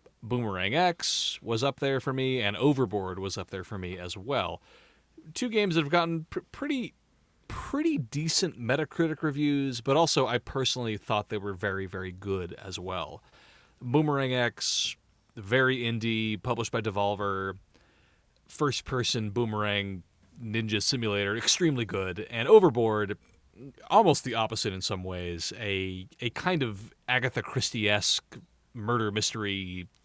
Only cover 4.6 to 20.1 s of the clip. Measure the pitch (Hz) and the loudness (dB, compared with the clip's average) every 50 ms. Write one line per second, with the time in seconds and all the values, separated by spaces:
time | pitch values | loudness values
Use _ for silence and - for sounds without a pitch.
4.6 | _ - - - - _ _ _ _ _ _ - - 165 156 - - 247 214 220 | _ -16 -20 -20 -20 _ _ _ _ _ _ -20 -20 -12 -6 -4 -4 0 2 2
5.6 | 208 196 165 165 151 139 160 175 165 170 165 165 160 - - - - _ - - | 2 2 2 2 2 4 4 2 2 2 0 -4 -4 -6 -8 -10 -10 _ -10 -6
6.6 | 277 294 302 262 226 156 - _ _ _ _ _ _ _ _ _ _ - - - | -4 -2 -2 -2 -4 -6 -10 _ _ _ _ _ _ _ _ _ _ -12 -10 -10
7.6 | - - - 285 311 330 311 208 127 110 - 139 156 165 - - - 165 - - | -8 -4 -2 0 2 2 0 0 -2 -4 -4 -4 -2 0 0 0 0 0 -2 -4
8.6 | 120 110 127 147 156 - - - 165 160 156 - - 156 139 139 147 147 143 143 | -2 0 0 0 0 -2 0 0 0 0 0 -2 -2 -2 0 2 2 2 2 2
9.6 | 139 135 127 117 113 135 135 156 170 156 - - 131 110 120 123 - - - 135 | 0 -2 -4 -2 0 2 4 6 6 4 4 2 2 2 2 -2 -2 -4 -4 -2
10.6 | 131 - - 127 120 113 107 101 - - 113 104 104 - 113 107 95 101 98 90 | -2 0 -2 -2 -2 -4 -4 -4 -2 -2 0 0 0 -2 -4 -4 -4 -4 -4 -2
11.6 | 101 101 95 95 95 92 95 95 92 92 92 92 98 101 98 95 90 85 - - | -2 -2 -2 -2 -4 -6 -6 -6 -6 -8 -8 -6 -4 -2 -2 -2 -2 -6 -10 -12
12.6 | - 98 90 87 90 92 92 90 78 - - - - _ - - - - - - | -12 -10 -10 -8 -6 -6 -4 -4 -4 -6 -8 -14 -20 _ -20 -20 -20 -20 -20 -20
13.6 | - _ _ - 123 123 120 151 156 147 143 139 135 127 127 127 120 117 - - | -20 _ _ -12 -4 0 2 4 4 4 2 2 0 0 2 2 2 0 0 -2
14.6 | - - - - - - - - _ _ _ _ _ _ - 120 101 95 117 131 | -4 -2 -2 -2 -2 -4 -6 -10 _ _ _ _ _ _ -16 -12 -2 2 4 4
15.6 | 131 131 131 127 120 117 117 113 110 117 113 110 110 110 107 98 - 123 120 107 | 6 4 2 2 0 -2 -2 0 0 0 0 0 0 -2 -2 -2 -2 -2 -2 -2
16.6 | 113 - - 117 104 110 95 101 101 101 104 95 104 101 98 95 95 95 95 98 | -2 -2 -2 -2 -2 0 0 0 2 0 0 0 -2 -2 -2 -2 -2 -4 -6 -8
17.6 | - _ _ _ _ _ _ _ _ _ _ _ _ _ _ _ _ - - - | -12 _ _ _ _ _ _ _ _ _ _ _ _ _ _ _ _ -12 -4 -2
18.6 | 156 143 123 - - - 135 127 120 - - 123 110 104 98 120 120 113 107 107 | 0 0 0 -2 -4 -4 -2 -2 0 0 0 -2 -2 -2 0 0 0 0 0 0
19.6 | 107 104 101 101 98 98 98 92 82 _ | 0 2 2 0 0 -2 -4 -8 -10 _